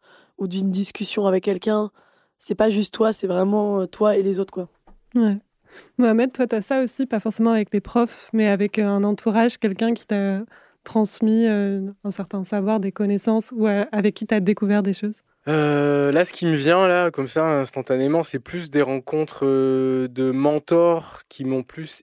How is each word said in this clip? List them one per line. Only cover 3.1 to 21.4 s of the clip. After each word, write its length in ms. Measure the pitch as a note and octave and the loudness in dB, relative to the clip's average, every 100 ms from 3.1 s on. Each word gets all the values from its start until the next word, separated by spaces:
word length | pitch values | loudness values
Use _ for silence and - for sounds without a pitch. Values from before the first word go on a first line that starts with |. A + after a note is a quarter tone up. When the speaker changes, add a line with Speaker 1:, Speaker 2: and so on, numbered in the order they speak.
Speaker 1:
c'est 140 | G#3+ F#3 | 0 -2
vraiment, 540 | F3+ F#3+ G#3+ G#3 G3 | 0 2 2 0 -2
euh, 60 | F#3 | -4
toi 300 | - G#3+ G3 | 0 2 2
et 60 | |
les 160 | F#3+ F#3+ | 0 -2
autres, 140 | F#3+ | -4
quoi. 140 | F#3+ F3+ _ - - _ | -8 -12 _ -20 -20 _
Speaker 2:
Ouais. 240 | B3 G#3+ G3+ - _ _ - - - | 0 2 0 -6 _ _ -20 -8 0
Mohamed, 360 | A#3+ A3 B3+ | 2 2 0
toi, 140 | - B3 | -2 -2
t'as 160 | A3 | -2
ça 200 | - C4 | -2 -2
aussi, 240 | B3+ - C4 | -2 -4 -4
pas 140 | G#3+ | -4
forcément 300 | A3+ G#3+ A3+ | -4 0 2
avec 160 | A3+ G3+ | 2 0
les 80 | G3+ | -4
profs, 500 | - A#3+ A#3 - - | -2 0 0 -4 -4
mais 160 | A3 G#3+ | 0 2
avec, 300 | G3 G#3 G#3+ | 2 0 0
euh, 80 | G3+ | 0
un 160 | G3+ | 2
entourage, 560 | G3+ G3+ A3+ G#3+ A#3 - | 0 0 0 2 2 0
quelqu'un 360 | G#3+ F#3+ A3+ | -4 -2 -2
qui 120 | A#3 - | -2 -4
t'a 360 | G3+ G3 G3 A#3 - _ _ | -2 -2 -4 -8 -18 _ _
transmis, 640 | - A3 G#3 - A3 A3 A3+ | -4 -2 -2 0 2 2 2
euh, 340 | G#3 G3+ G3 G3 G3+ | 2 0 -2 -6 -8
un 60 | G3+ | -8
certain 340 | F#3+ F#3 G3 | -8 -8 -8
savoir, 360 | F#3 G3+ G3 A3 | -4 -2 0 0
des 120 | F#3+ | -2
connaissances, 600 | - G3+ G3+ A3+ A3 - A#3+ | -2 -2 0 0 0 -2 -2
ou, 100 | G#3+ | 0
euh, 180 | G3+ B3 | 0 0
avec 220 | G#3 G3+ | 0 0
qui 120 | - G#3+ | -2 -2
t'as 140 | G#3+ | 0
découvert 420 | F#3 G#3 G3+ G#3 | 2 0 2 2
des 100 | G3 | 0
choses ? 300 | F#3+ G#2 - _ _ C#3+ | -2 -6 -10 _ _ -2
Speaker 3:
Euh, 640 | D3+ D3+ D3 C#3+ C#3+ C#3+ | 2 2 2 2 2 4
là, 120 | D3+ | 2
ce 80 | F3+ | 2
qui 140 | - E3+ | 0 0
me 80 | |
vient, 320 | D3+ C#3+ F3+ F#3+ | 2 4 4 4
là, 220 | F3+ F3 | 4 0
comme 180 | - C3 | -2 -4
ça, 160 | D#3+ D#3+ D3 | -2 0 0
instantanément, 640 | C3 C3+ B2+ C3 C#3 E3 | -2 -6 -2 0 2 0
c'est 160 | D#3 C3 | -2 -6
plus 320 | - F3 D#3+ | -8 -10 -2
des 120 | D3 | 0
rencontres, 580 | C3 C3+ - D#3 D3+ - | 0 -2 -4 -4 -4 -2
euh, 600 | C#3 C3+ C3 C3 C3 C3 B2+ | 0 2 2 0 0 -2 -4
de 220 | B2 C3 | -2 -2
mentors 920 | C3 C#3+ D3+ - E3+ E3+ E3 - - - | 0 0 0 2 4 4 2 -4 -18 -18
qui 160 | - | -8